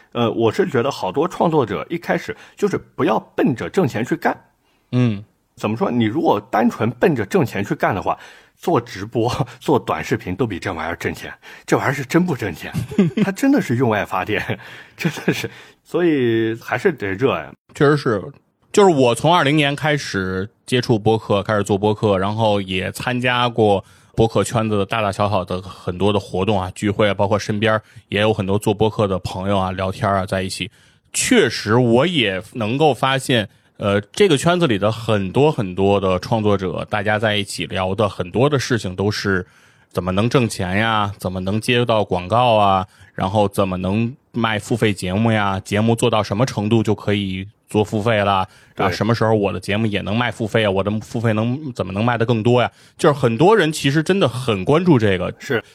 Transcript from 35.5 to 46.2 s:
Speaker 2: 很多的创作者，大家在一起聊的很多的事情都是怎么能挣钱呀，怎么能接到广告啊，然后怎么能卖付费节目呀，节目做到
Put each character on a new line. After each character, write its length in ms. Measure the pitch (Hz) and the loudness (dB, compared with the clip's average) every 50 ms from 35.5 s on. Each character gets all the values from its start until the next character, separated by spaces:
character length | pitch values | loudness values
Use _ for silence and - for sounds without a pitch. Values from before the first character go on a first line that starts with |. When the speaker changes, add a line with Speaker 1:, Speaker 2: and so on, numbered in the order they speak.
Speaker 2:
很 240 | 147 - 107 92 90 | 2 -2 -4 -4 -2
多 240 | 92 95 98 101 98 | 0 2 4 4 2
的 200 | 98 95 92 90 | 2 0 0 -2
创 240 | - - 120 113 | -2 -2 -2 0
作 140 | 107 104 101 | 2 0 0
者， 300 | 92 95 90 78 82 - - | 0 -2 -4 -6 -6 -6 -6
大 120 | - 107 | -6 -4
家 160 | 98 104 107 104 | -2 0 0 0
在 180 | 117 107 104 | 0 0 0
一 60 | 104 | -2
起 220 | 98 - - - 85 | -4 -6 -8 -10 -8
聊 280 | - 95 92 92 92 98 | -6 -4 -4 -4 -2 0
的 140 | 104 110 95 | 0 0 0
很 220 | - - 90 90 | -2 -4 -8 -4
多 200 | 87 104 131 147 | 0 0 2 2
的 80 | 151 127 | 2 0
事 200 | - - 131 107 | -2 -2 -2 -2
情 160 | - 95 90 | -4 -6 -4
都 160 | 95 98 104 | -2 -2 -2
是 340 | 104 - - 101 95 90 90 _ _ _ _ _ _ _ _ _ | -2 -2 -2 -2 -2 -2 -2 _ _ _ _ _ _ _ _ _
怎 160 | - 98 87 | -6 -6 -4
么 80 | 92 | -2
能 160 | 92 98 107 120 | 0 0 2 2
挣 200 | - 139 117 107 | 2 2 0 0
钱 280 | - - 95 85 92 | -2 -4 -4 -2 0
呀， 340 | 101 113 113 110 107 104 101 98 | 0 0 0 0 0 -2 -2 -6
怎 160 | - - 92 | -6 -6 -6
么 80 | 90 95 | -6 -4
能 200 | 92 95 101 110 | -4 -2 -2 -2
接 240 | - - 123 120 120 | 0 0 2 2 2
到 200 | 117 113 107 101 | 2 2 2 0
广 240 | - 92 87 90 90 | 0 -2 -4 -2 0
告 280 | 107 117 127 123 110 | 2 2 4 4 4
啊， 300 | 107 101 98 95 95 92 - _ - - - _ | 4 4 4 4 2 0 -2 _ -20 -20 -14 _
然 140 | - 95 95 | -4 -4 0
后 200 | 98 110 104 98 | 2 2 2 2
怎 180 | - - 98 | 2 0 -2
么 120 | 95 92 90 | 0 -2 -4
能 360 | 92 92 98 110 117 117 139 - _ _ | -2 -2 0 0 -2 -2 -4 -10 _ _
卖 260 | - 120 113 113 110 104 | -4 -2 -2 0 0 -2
付 180 | - - 123 | -2 -2 -2
费 160 | 110 117 107 | 0 0 0
节 220 | 98 - - 90 92 | 0 -2 -4 -2 0
目 180 | 107 113 117 | 0 2 2
呀， 260 | 110 107 101 98 95 95 | 2 2 2 0 -2 -4
节 220 | - - 101 104 | -4 -2 0 0
目 160 | 110 117 117 | 2 2 2
做 140 | 113 123 120 | 2 2 2
到 120 | 110 107 | 2 2